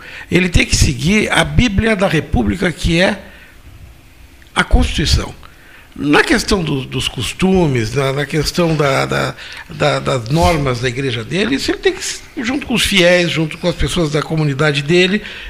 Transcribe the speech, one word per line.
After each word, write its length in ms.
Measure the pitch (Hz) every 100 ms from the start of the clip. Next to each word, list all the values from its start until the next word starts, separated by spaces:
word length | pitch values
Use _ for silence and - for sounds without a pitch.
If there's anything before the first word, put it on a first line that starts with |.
| - - -
ele 160 | 170 180
tem 160 | 202
que 120 | 254 -
seguir 520 | 160 120 147 214 -
a 120 | -
Bíblia 520 | 160 151 240 196 226 202
da 120 | 190
República, 640 | 160 151 247 208 185 185
que 280 | - 165 165
é 160 | 196 208 - - - - - - - - - - - - - -
a 80 |
Constituição. 680 | - - 247 - 156 - - - - - - - - -
Na 280 | 147 151
questão 380 | - 233 - 202
do, 220 | 156 139 131
dos 220 | 131 -
costumes, 880 | - 107 - 190 190 160 127 110 131
na, 180 | 135
na 120 | 135 139
questão 480 | 160 143 - 165 151
da, 320 | 143 135 139
da, 280 | 139 135 - - - -
da, 320 | 147 147 135
das 300 | 139 135 113
normas 520 | 160 175 160 139 123
da 60 | 127
igreja 360 | 120 139 117
dele, 320 | 113 165 214 269
isso 160 | -
ele 80 | 381
tem 140 | 392
que, 100 | - - - - 320
junto 240 | 226 277 233
com 80 | 220
os 80 |
fiéis, 480 | - 196 170 180 170
junto 260 | 139 156 -
com 100 | 175
as 80 | 156
pessoas 360 | 143 180 156
da 100 | 147
comunidade 600 | - 160 151 135 151 143
dele, 400 | 143 175 185 208 - - -